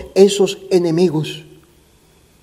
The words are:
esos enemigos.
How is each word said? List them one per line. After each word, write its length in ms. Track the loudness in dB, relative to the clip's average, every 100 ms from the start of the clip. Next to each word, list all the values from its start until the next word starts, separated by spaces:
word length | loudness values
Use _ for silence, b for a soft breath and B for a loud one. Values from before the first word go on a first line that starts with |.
| B
esos 460 | 2 2 4 -2 -4 -4
enemigos. 760 | -2 0 0 0 -2 -6 -12 -20 -20 _ _ _ _ _ _ _ _